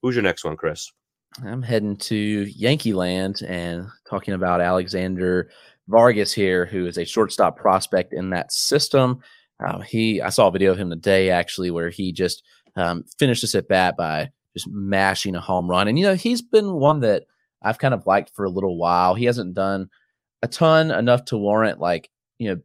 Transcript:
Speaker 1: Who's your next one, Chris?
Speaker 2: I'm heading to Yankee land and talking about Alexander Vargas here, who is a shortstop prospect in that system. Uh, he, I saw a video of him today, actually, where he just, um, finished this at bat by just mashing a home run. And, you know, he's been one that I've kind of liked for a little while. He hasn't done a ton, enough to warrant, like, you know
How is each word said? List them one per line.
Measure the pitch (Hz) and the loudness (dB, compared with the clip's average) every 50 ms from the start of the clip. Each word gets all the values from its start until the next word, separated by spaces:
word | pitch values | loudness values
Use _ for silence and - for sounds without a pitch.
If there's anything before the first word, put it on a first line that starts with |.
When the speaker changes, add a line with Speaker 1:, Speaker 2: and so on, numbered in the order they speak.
Speaker 1:
Who's | - 127 123 | -2 -2 -2
your | 120 104 | 0 0
next | 95 85 - - | 0 -2 -2 -4
one, | 78 78 - | -8 -8 -4
Chris? | - 80 78 - - - _ _ _ _ _ _ _ _ _ - 127 | -4 -6 -4 -6 -12 -18 _ _ _ _ _ _ _ _ _ -16 -12
Speaker 2:
I'm | 101 110 131 127 | -10 -10 -10 -6
heading | 113 117 110 104 104 101 98 | -2 -2 0 0 -2 -4 -6
to | - - 113 | -6 -4 -2
Yankee | 107 104 104 107 104 101 101 101 - 98 120 143 156 - 117 104 | -2 -2 -2 -2 -2 -4 -4 -6 -4 0 0 0 0 0 -2 0
land | 92 90 90 90 92 95 98 98 - | 0 0 0 0 -2 -2 -4 -4 -6
and | 104 - 92 87 87 87 85 87 90 107 - _ _ - | -8 -8 -8 -6 -6 -6 -8 -8 -10 -12 -16 _ _ -10
talking | - 98 - - 101 | -8 -8 -6 -6 -6
about | 92 92 90 87 87 | -4 -2 0 0 2
Alexander | 87 87 92 92 92 90 - 92 92 92 95 90 92 90 90 90 87 - - - - - _ _ _ - | 2 2 0 0 -2 -2 -4 -4 -4 -4 -4 -2 0 0 0 0 -2 -4 -10 -20 -20 -20 _ _ _ 2
Vargas | 98 113 117 123 117 104 101 95 | 4 6 6 6 6 4 0 -2
here, | - - 101 95 92 90 90 | -2 -2 0 0 2 0 0
who | 87 104 95 90 | -2 -4 -4 -4
is | 87 85 87 | -4 -4 -6
a | 85 | -8
shortstop | - - 113 110 95 - - 104 87 - - | -4 0 0 0 0 2 0 0 0 0 0
prospect | - 104 92 95 - - - 95 90 - - | 0 2 2 2 0 0 -2 -2 -2 -2 -6
in | - 92 92 | -8 -6 -4
that | 92 87 - - - | -4 -4 -4 -6 -6
system. | - - - 135 151 151 - - 139 131 127 127 131 _ - _ _ _ _ _ _ - | -4 -2 0 0 0 0 2 2 2 2 2 0 -4 _ -20 _ _ _ _ _ _ -8
Uh, | 92 92 95 | -6 -6 -8
he, | 92 - - 113 110 110 110 90 | -10 -6 -2 0 0 2 0 0
I | 65 95 | -2 -2
saw | 98 - 113 98 | 2 4 4 4
a | |
video | 85 95 95 95 | 4 4 2 2
of | 92 92 | 2 2
him | 101 87 | -2 -6
today, | 85 82 80 104 98 95 95 92 | -6 -4 0 2 4 4 4 4
actually, | 90 87 85 - - - 92 90 | 2 0 0 -2 -6 -6 -6 -4
where | 85 85 85 85 | -4 -4 -4 -6
he | 85 - 98 92 | -4 -6 -6 -6
just, | 87 80 92 87 - - _ _ _ _ _ _ _ | -2 -2 -2 -2 -2 -6 _ _ _ _ _ _ _
um, | - 90 85 87 85 - - - - | -4 -4 -2 -2 -4 -8 -12 -2 0
finished | 147 135 120 - | 2 2 2 0
this | - 110 - | -2 -2 -2
at | 104 90 _ | -2 0 _
bat | 101 92 92 90 85 - | 2 4 4 2 0 -2
by | 87 80 78 76 76 71 _ _ _ _ _ | -4 -4 -2 -4 -4 -6 _ _ _ _ _
just | - - 90 | -14 -14 -10
mashing | - 104 98 98 98 95 98 98 95 - - 101 92 | -8 -8 -4 -2 0 2 2 2 2 0 -4 -6 -6
a | 85 | -6
home | 85 - 95 90 87 87 | -4 -2 -2 -2 0 0
run. | 90 90 101 104 | 0 0 2 2
And, | 113 151 | 2 2
you | 185 | 2
know, | 202 190 | 2 0
he's | 180 - 233 247 233 240 | 0 0 -2 -2 -2 -4
been | _ - 214 208 202 185 | _ 2 2 2 2 -2
one | 156 135 147 156 151 | 2 2 4 4 4
that | 123 110 101 85 - _ _ _ _ _ _ _ _ | 2 2 2 0 -2 _ _ _ _ _ _ _ _
I've | 104 113 - | -4 -2 0
kind | - 135 127 | 0 0 0
of | 101 - | 0 0
liked | 95 95 101 - - _ | 2 2 2 2 -2 _
for | - 101 | -6 -4
a | 95 | -4
little | 90 95 95 95 90 85 | -2 -2 -2 -2 -2 0
while. | 85 85 87 87 90 90 92 | 0 2 2 4 4 2 2
He | 107 120 | 2 2
hasn't | 120 120 120 107 90 90 | 0 0 0 -4 -8 -4
done | 95 95 98 98 98 95 95 _ _ _ _ _ _ _ _ _ _ - | -4 -2 -2 -2 -4 -6 -10 _ _ _ _ _ _ _ _ _ _ -10
a | 120 | -8
ton, | - - 170 160 160 160 160 160 | -2 2 4 6 6 4 4 2
enough | - 85 113 120 123 123 135 | 0 0 2 4 2 2 2
to | - - 110 | -2 -4 -2
warrant, | 101 101 104 110 110 107 - 92 | 0 2 2 2 2 2 0 -2
like, | - 87 87 85 - _ _ _ _ _ _ _ | -2 -2 -2 -2 -4 _ _ _ _ _ _ _
you | 117 107 | -6 -4
know | 95 85 - | -4 -6 -8